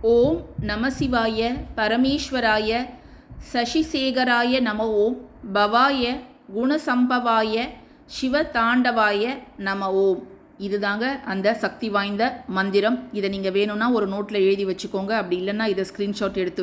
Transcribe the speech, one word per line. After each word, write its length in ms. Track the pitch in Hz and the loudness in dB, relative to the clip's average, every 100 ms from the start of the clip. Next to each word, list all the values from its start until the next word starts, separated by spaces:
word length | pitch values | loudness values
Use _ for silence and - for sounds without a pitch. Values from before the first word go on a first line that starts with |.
| 226 | 4
ஓம் 260 | 233 269 339 - - 214 | 4 4 0 -6 -6 -4
நம 200 | 214 254 262 | -2 -2 -2
சிவாய 520 | 269 247 226 220 226 269 - - | 0 2 0 0 -2 -2 -6 -2
பரமேஸ்வராய 1000 | 214 233 262 294 - 262 226 214 214 233 254 - - - - - - | 0 2 2 2 -2 0 2 2 2 -2 -4 -12 -20 -20 -20 -18 -4
சசிசேகராய 1080 | 247 233 320 311 277 262 254 247 240 240 254 233 | -2 0 0 0 0 0 0 2 2 2 2 0
நம 180 | 214 220 208 | 0 0 2
ஓம் 120 | 214 254 - - 202 196 | 2 0 -12 -16 -4 2
பவாய 560 | 208 233 277 269 240 277 - - - 196 | 4 4 4 2 -2 -4 -10 -20 -10 -2
குணசம்பவாய 1080 | 254 302 294 247 247 247 233 226 220 220 269 - - - - - | 0 0 0 2 2 2 2 2 2 -2 -4 -10 -20 -20 -16 -6
சிவதாண்டவாய 1040 | 262 285 311 240 226 247 247 226 208 202 233 269 - - 196 | -2 0 0 0 2 4 4 4 2 2 -2 -4 -12 -8 -6
நம 220 | 196 196 190 | -2 0 2
ஓம். 180 | 196 175 - - - - | 2 0 -6 -20 -20 -12
இதுதாங்க 420 | 196 202 202 208 240 269 - | -4 -2 -2 -2 -2 -4 -6
அந்த 220 | 190 196 226 | 0 0 0
சக்தி 260 | 196 - 220 | -4 -4 -2
வாய்ந்த 300 | 202 202 202 247 247 - 190 | -2 -2 -2 -2 -2 -6 -2
மந்திரம். 420 | 196 196 208 247 - 208 | 2 2 2 -2 -4 -4
இதை 100 | 196 | -4
நீங்க 160 | 196 190 190 | -2 -2 0
வேணும்னா 300 | 208 208 233 233 | 0 0 2 2
ஒரு 100 | 196 | 0
நோட்ல 240 | 196 208 208 190 | -4 -4 2 2
எழுதி 180 | 196 196 | 2 0
வச்சுக்கோங்க, 440 | 180 - 196 196 220 | -4 -6 -6 -2 -2
அப்படி 180 | 180 180 | -2 -2
இல்லைன்னா 260 | 185 208 220 | -2 -2 0
இதை 120 | 190 190 | 0 -4
ஸ்கிரீன்ஷாட் 480 | - 202 202 196 196 | -4 -4 -2 -4 -2
எடுத்து 200 | 185 - | -4 -2